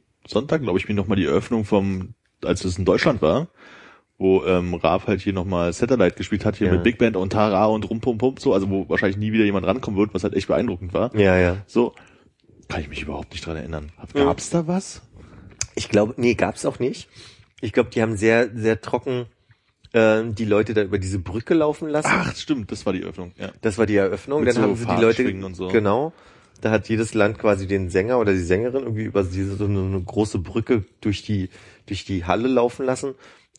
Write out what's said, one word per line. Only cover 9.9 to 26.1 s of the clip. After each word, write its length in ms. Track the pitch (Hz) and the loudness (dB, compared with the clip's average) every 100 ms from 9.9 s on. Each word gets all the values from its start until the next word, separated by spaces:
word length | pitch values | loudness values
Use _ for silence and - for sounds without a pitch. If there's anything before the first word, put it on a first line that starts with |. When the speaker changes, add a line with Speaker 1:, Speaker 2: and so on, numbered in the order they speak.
| 98 | 0
Speaker 1:
wird, 160 | 107 | 0
was 100 | 92 | 0
halt 100 | 104 - | -2 -2
echt 120 | - | 0
beeindruckend 460 | 110 123 87 92 | 0 0 -4 -4
war. 200 | 82 120 107 | -2 0 4
Speaker 2:
Ja, 200 | 98 92 | 6 6
ja. 200 | 87 95 - | 4 0 -2
Speaker 1:
So, 260 | 117 120 - - _ _ _ _ _ - | 0 0 -2 -20 _ _ _ _ _ -10
kann 120 | - | -8
ich 80 | 73 | -8
mich 120 | 73 | -10
überhaupt 300 | 76 73 73 | -10 -10 -10
nicht 140 | - 85 | -12 -10
dran 100 | 80 | -8
erinnern. 340 | - 78 76 - - | -8 -10 -10 -16 -8
Speaker 2:
Ja. 120 | 143 143 | 0 0
Speaker 1:
Gab's 240 | - - | 0 -2
da 180 | 170 160 | -2 -2
was? 340 | 185 - - - - - - - - - - | -4 -6 -14 -20 -20 -20 -20 -20 -12 -10 -8
Speaker 2:
Ich 140 | - | 0
glaube, 240 | 104 107 127 | 2 2 2
nee, 180 | 120 101 | 2 2
gab's 300 | 92 - 143 | 0 -2 -6
auch 140 | - | -2
nicht. 300 | 127 - - - - - _ _ | -4 -4 -12 -20 -20 -20 _ _
Ich 100 | 117 | -2
glaub, 200 | - 113 | 0 2
die 100 | 120 | 0
haben 160 | 113 104 | 0 2
sehr, 320 | 113 117 120 | 4 4 2
sehr 280 | 113 110 110 | 0 0 0
trocken, 440 | - 123 135 123 120 _ _ _ _ _ _ | -2 -4 -2 -6 -8 _ _ _ _ _ _
ähm, 420 | 117 110 110 113 107 | 4 6 4 0 -4
die 100 | 107 | 2
Leute 280 | 104 107 | 2 2
da 80 | 107 | 0
über 140 | 95 98 | 0 -2
diese 220 | 92 98 | -2 -6
Brücke 340 | 85 98 - | -6 -8 0
laufen 340 | 165 151 147 156 | 2 2 -2 -2
lassen. 220 | 147 - | -2 0
Speaker 1:
Ach, 240 | 185 160 - | 0 -2 -6
stimmt, 360 | - 139 101 | -4 -4 -4
das 140 | 107 104 | -6 -4
war 80 | |
die 80 | 92 | -4
Eröffnung, 280 | 90 87 90 - | -6 -10 -14 -12
ja. 140 | 98 - | -14 -4
Speaker 2:
Das 160 | 113 104 | -4 0
war 80 | 104 | 2
die 100 | 101 | 4
Eröffnung. 440 | 95 98 - 147 | 2 -2 -4 0
Speaker 1:
Mit 80 | 123 | 2
Speaker 2:
Dann 60 | 117 | 2
Speaker 1:
so 60 | |
Speaker 2:
haben 120 | 107 113 | 2 0
sie 100 | 113 | 0
die 60 | |
Leute 140 | 92 113 113 | 4 4 4
Speaker 1:
Fahrtschwingen 200 | 117 95 | 0 -2
und 120 | 95 90 | -8 -8
so. 120 | 92 | 0
Speaker 2:
Genau. 440 | 110 101 113 160 | 2 4 2 0